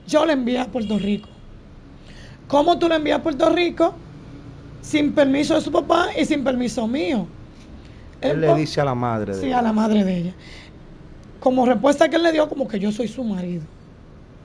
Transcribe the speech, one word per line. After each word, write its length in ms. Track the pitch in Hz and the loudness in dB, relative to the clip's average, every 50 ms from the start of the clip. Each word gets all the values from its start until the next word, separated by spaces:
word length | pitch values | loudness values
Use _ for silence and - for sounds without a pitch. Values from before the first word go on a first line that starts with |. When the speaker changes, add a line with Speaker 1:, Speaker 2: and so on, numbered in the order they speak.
| - | -4
Speaker 1:
"Yo 180 | - - 302 311 | 0 2 2 4
la 80 | 330 302 | 4 2
envié 260 | 269 247 226 247 247 | 2 0 0 -2 -2
a 60 | 262 | -2
Puerto 300 | - - 254 220 196 214 | -4 -4 -4 -2 -2 -2
Rico". 320 | 196 185 202 208 202 - - - - - - - - - - - - - - - - - - - - - - - - - | -2 0 0 -2 -2 -4 -10 -20 -20 -20 -20 -20 -20 -20 -20 -20 -20 -20 -20 -20 -20 -20 -20 -20 -20 -20 -20 -20 -20 -4
"¿Cómo 320 | - - 285 294 349 339 - | 0 2 4 4 4 2 2
tú 80 | 339 | 2
la 80 | 330 330 | 2 2
envías 240 | 311 302 294 294 294 | 2 0 0 0 0
a 40 | - | 0
Puerto 260 | 330 294 254 320 320 | -2 0 2 2 2
Rico?". 440 | 339 339 349 339 - - 330 359 - - - - - - - - - - - - - - - - - - | 4 2 2 0 0 2 0 0 0 -4 -14 -18 -20 -20 -18 -18 -18 -18 -18 -18 -20 -20 -20 -20 -18 -18
"Sin 320 | - - - 302 294 285 - | -6 -2 0 0 0 2 2
permiso 420 | 311 285 269 269 285 302 - 320 | 4 4 4 4 2 2 2 0
de 60 | 311 | 0
su 100 | - - | 0 0
papá 360 | 285 349 - - 339 339 359 415 427 339 | 0 0 2 2 2 2 2 2 0 0
y 60 | 294 | 0
sin 180 | 202 302 285 240 | 0 0 0 0
permiso 440 | 269 254 247 247 233 - 254 220 | -2 -2 -2 -2 -4 -4 -4 -4
mío". 400 | 220 240 294 349 349 294 214 175 160 - - - - - - - - - - - - - - - - - - | -2 -2 -2 -2 -2 -2 -2 -4 -6 -10 -16 -20 -20 -20 -20 -20 -20 -20 -20 -20 -20 -20 -20 -20 -20 -10 -4
Speaker 2:
Él 180 | - - 147 156 | -2 -2 0 2
le 80 | 160 | 4
Speaker 1:
Entonces, 220 | 151 - 151 156 147 | 4 4 4 2 0
Speaker 2:
dice 120 | - 160 | 0 0
a 40 | 143 | 0
la 100 | 139 127 | 0 0
madre 400 | 123 123 120 113 110 107 98 98 | 0 0 0 -2 -2 -2 -4 -4
de 60 | 95 | -4
Speaker 1:
sí, 60 | 277 | -2
Speaker 2:
ella. 120 | 262 254 247 | 0 0 0
Speaker 1:
a 20 | |
la 120 | 240 226 220 | 2 2 2
madre 300 | 214 220 220 214 208 196 | 2 2 2 4 2 2
de 140 | 185 185 | 2 0
ella. 160 | 175 170 180 - - - - - - - - - - - - - - - - - - - - - - | -2 -4 -6 -8 -12 -16 -20 -20 -20 -20 -20 -20 -20 -20 -20 -20 -20 -20 -20 -20 -20 -20 -20 -10 -2
Como 260 | - 262 254 262 262 | 0 2 2 4 4
respuesta 440 | 254 247 202 - 277 285 285 330 311 | 4 2 4 4 2 4 4 2 2
que 60 | 294 | 4
él 80 | 330 339 | 2 2
le 80 | 339 | 4
dio, 180 | 320 311 302 294 | 4 2 2 0
como 180 | - 285 262 | -2 -4 -4
que, 120 | - - 196 | -4 -4 -2
"Yo 120 | 185 214 | -2 -2
soy 160 | 214 - 247 | -2 -2 -4
su 160 | 208 - 277 254 | -6 -6 -6 -4
marido". 400 | 220 196 180 180 175 175 170 156 - - - - - - - - - - - - - - - | -4 -4 -4 -4 -6 -6 -8 -8 -12 -16 -20 -20 -20 -20 -20 -20 -20 -20 -20 -20 -20 -20 -20